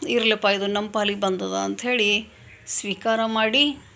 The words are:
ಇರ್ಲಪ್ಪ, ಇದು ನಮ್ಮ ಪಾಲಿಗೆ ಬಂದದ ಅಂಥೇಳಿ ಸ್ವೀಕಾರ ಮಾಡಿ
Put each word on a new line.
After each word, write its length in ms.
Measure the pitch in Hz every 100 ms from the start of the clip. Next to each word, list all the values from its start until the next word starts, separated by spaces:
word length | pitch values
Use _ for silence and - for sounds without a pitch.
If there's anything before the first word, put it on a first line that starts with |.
| -
ಇರ್ಲಪ್ಪ, 380 | 240 220 214 208
ಇದು 220 | 196 202
ನಮ್ಮ 220 | 208 214
ಪಾಲಿಗೆ 300 | 214 208 202
ಬಂದದ 360 | 196 185 190 190
ಅಂಥೇಳಿ 640 | 196 196 240 247 208 208 220 - - - -
ಸ್ವೀಕಾರ 520 | - 202 185 226 226 226
ಮಾಡಿ 520 | 220 220 262 294 277 -